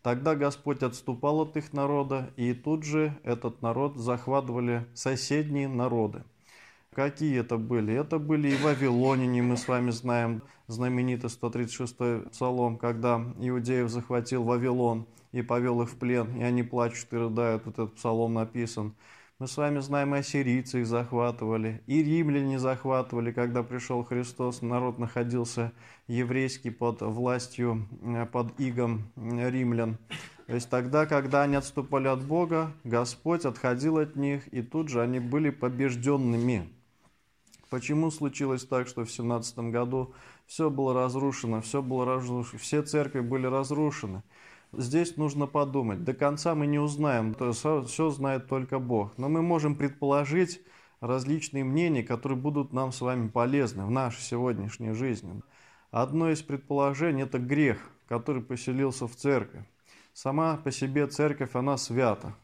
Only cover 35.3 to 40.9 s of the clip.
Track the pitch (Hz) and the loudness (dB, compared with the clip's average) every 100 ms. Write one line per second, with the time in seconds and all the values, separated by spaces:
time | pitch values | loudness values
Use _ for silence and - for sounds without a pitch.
35.3 | 147 156 147 123 127 135 120 127 143 123 | 2 2 0 -2 0 0 0 2 2 2
36.3 | 117 123 110 82 - _ _ _ _ _ | 2 2 0 -4 -14 _ _ _ _ _
37.3 | _ _ - _ 127 120 151 160 151 143 | _ _ -20 _ -6 0 0 0 0 -4
38.3 | - 139 131 127 127 123 - 117 - 117 | -2 -2 -2 0 -2 -2 -6 -6 -4 -2
39.3 | 120 117 - 117 117 123 131 127 - - | -2 -2 -6 -2 0 0 -2 -4 -10 -20
40.3 | - _ - 156 139 135 | -20 _ 0 0 2 2